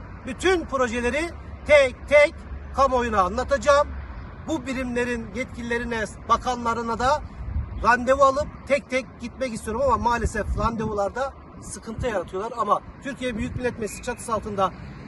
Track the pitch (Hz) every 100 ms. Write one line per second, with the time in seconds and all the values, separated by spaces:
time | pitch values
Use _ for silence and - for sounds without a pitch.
0 | - - 247 - 349 359 - 262 240 240
1 | 240 285 339 - - - - 294 262 -
2 | - 294 302 - - - - - 277 254
3 | 240 214 180 233 - 277 285 285 285 -
4 | - - - - - 311 247 254 247 240
5 | 247 240 226 214 254 240 233 233 233 226
6 | 208 - - 226 247 247 233 226 233 226
7 | 254 294 - - - - - - 214 240
8 | 240 277 269 269 302 - - 285 - 254
9 | 262 - 240 - 262 220 220 226 277 220
10 | 233 233 214 214 190 - 220 226 220 208
11 | 196 226 269 - - - - 202 226 220
12 | 254 202 160 190 226 240 208 175 - -
13 | 277 240 254 226 247 - 247 - 208 -
14 | 247 233 - 214 220 196 190 - - -